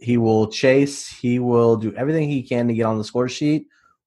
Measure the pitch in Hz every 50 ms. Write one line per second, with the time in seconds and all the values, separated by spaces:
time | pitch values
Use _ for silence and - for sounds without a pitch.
0 | - 117 120 120 113 113 110 110 110 107 - - - 131 131 139 143 143 139 -
1 | - - - - - 120 120 123 123 120 120 117 117 117 117 107 110 110 98 123
2 | 127 143 160 165 151 147 147 135 120 - 127 120 120 120 117 110 113 110 113 110
3 | 104 - - 123 123 127 - - 151 147 151 151 - _ _ _ _ _ _ _
4 | _